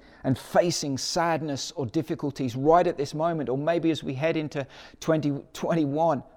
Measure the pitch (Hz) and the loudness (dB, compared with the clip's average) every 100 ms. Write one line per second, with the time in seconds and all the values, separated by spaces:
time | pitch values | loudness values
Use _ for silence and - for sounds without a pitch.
0 | - - 131 131 - 190 175 - 147 131 | -10 -6 -2 -2 2 2 2 0 -2 -4
1 | - 180 170 160 151 135 - - 131 160 | -2 0 0 0 -2 -6 -6 -6 -2 -2
2 | 147 165 143 - 131 127 143 170 180 147 | -2 -4 -4 -2 -4 2 6 6 6 0
3 | 143 147 165 160 123 135 151 170 165 147 | -4 -2 -2 -2 -2 0 0 2 2 0
4 | - 131 165 160 156 143 127 - - - | -4 -2 0 0 -2 -6 -8 -12 -20 -4
5 | - 160 143 139 - - - 165 143 147 | 0 2 2 -2 -6 -6 0 0 0 2
6 | 165 139 - | 0 0 -4